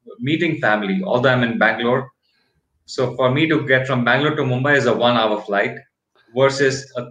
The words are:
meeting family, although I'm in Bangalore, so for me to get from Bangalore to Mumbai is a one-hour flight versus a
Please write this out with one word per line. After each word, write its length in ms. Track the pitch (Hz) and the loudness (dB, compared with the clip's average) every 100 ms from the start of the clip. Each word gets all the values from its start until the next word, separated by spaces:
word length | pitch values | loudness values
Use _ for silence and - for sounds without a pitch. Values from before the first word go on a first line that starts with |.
| - - | -20 -10
meeting 400 | 123 156 165 151 | -4 -2 -2 0
family, 420 | 120 107 101 95 | 0 0 0 -4
although 240 | 95 123 131 | -2 0 2
I'm 140 | 123 | 2
in 160 | 117 107 | 0 0
Bangalore, 500 | 107 113 120 131 131 _ _ _ _ _ _ _ - | 0 0 0 -2 -4 _ _ _ _ _ _ _ -12
so 280 | - 127 127 | -4 -4 0
for 140 | 127 | 0
me 160 | 135 160 | 2 2
to 160 | 156 127 | 0 2
get 200 | 131 131 | 0 2
from 180 | 127 | 0
Bangalore 300 | 120 127 151 | 2 2 0
to 80 | 151 | -2
Mumbai 340 | 131 127 143 143 | -2 -2 0 2
is 100 | 120 | 2
a 80 | |
one-hour 480 | 107 120 120 110 104 | 2 2 2 0 -2
flight 360 | - 101 117 - - _ _ _ _ 120 | -2 -2 -2 -4 -16 _ _ _ _ 2
versus 540 | 135 135 135 127 - 123 | 2 4 0 0 -8 -12
a 100 | 123 | -12